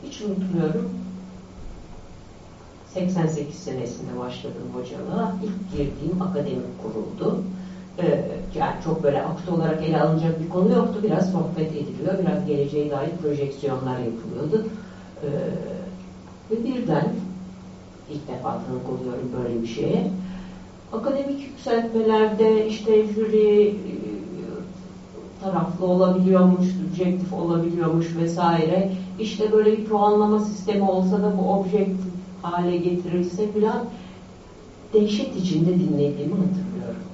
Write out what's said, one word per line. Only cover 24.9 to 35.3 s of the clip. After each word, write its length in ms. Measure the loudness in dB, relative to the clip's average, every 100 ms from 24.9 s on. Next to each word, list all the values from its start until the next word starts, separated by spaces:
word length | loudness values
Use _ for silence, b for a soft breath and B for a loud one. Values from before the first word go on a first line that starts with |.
| -16 -16 -16 -16 -8
taraflı 420 | -2 0 0 0 2
olabiliyormuş, 800 | 6 6 6 6 8 8 8 4
subjektif 680 | 2 -2 0 0 2 -2
olabiliyormuş 840 | -2 0 2 2 0 2 2 2 0
vesaire. 760 | 0 2 2 4 4 2 2 B B -6
İşte 320 | -6 0 4
böyle 260 | 6 6 4
bir 80 | 2
puanlama 540 | 4 4 6 6 4
sistemi 440 | 2 -4 0 2
olsa 400 | 4 4 4 4
da 140 | 2 2
bu 160 | 2
objektif 600 | 2 2 2 2 0 -4 -8 -12 -10
hale 360 | -4 0 0 2
getirilse 720 | 0 0 0 0 -2 -2 -2
filan 340 | 2 2 2 -4 B B B B -20 -20 -20 -20 -20 2
dehşet 420 | 4 4 2 -2